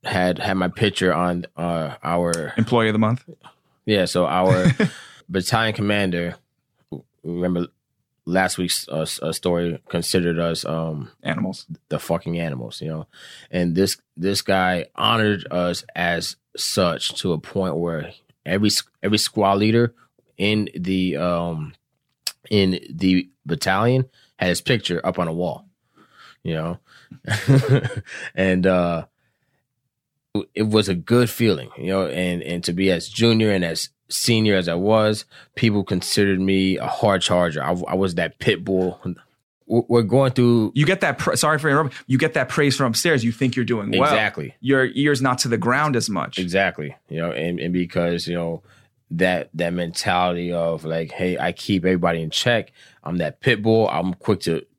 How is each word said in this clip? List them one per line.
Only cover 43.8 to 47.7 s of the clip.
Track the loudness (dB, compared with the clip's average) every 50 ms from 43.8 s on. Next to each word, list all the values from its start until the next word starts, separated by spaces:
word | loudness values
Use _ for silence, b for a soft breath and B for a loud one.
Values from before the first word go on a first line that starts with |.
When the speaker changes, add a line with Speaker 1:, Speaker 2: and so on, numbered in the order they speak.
| -2 0
Speaker 2:
well. | 2 2 4
Speaker 1:
Exactly. | 4 4 2 2 0 -2 -4 -10 -10 -12 _
Speaker 2:
Your | 0 2 4 4 4
ear's | 2 0 0 2 2 2 2 2
not | 0 0 0
to | 0 0
the | 0 0
ground | 2 2 2 2 2 2 2
as | 0 0 -2
much. | -2 -4 -4 -4 -4 -4
Speaker 1:
Exactly. | -4 0 2 2 2 2 0 -2 -10 -10 -10 _ _ _
You | -6 -4
know, | -4 -4
and, | -4 -2 -2 -2 -2 -2
and | -4 -2